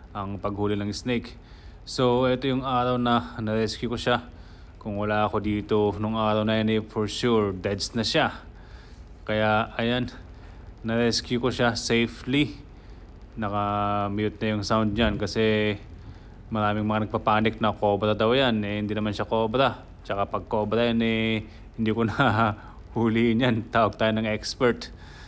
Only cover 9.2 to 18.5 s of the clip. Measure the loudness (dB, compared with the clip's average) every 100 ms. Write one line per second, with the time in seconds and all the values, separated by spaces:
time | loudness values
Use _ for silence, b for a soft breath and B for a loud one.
9.2 | -4 0 2 2 0 -2 0 0 -4 B
10.2 | B B B B B -10 -2 2 2 2
11.2 | 0 0 0 2 2 0 2 2 2 -4
12.2 | 0 0 0 -4 -16 B B B B -20
13.2 | -14 -6 -2 0 0 0 0 0 -2 0
14.2 | -2 -2 -2 0 2 2 2 2 2 0
15.2 | -2 2 2 4 2 -2 B B B B
16.2 | B B -6 0 0 2 0 0 0 0
17.2 | 2 4 2 2 0 2 2 4 2 2
18.2 | 4 4 4